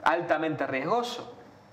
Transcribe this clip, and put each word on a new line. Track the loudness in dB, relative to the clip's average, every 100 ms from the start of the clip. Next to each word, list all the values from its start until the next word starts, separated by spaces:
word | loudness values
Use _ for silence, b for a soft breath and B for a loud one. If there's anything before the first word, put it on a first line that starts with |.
altamente | 2 2 2 0 0 0 -2
riesgoso. | 0 0 0 0 -6 -12 -16 -20 -20 -10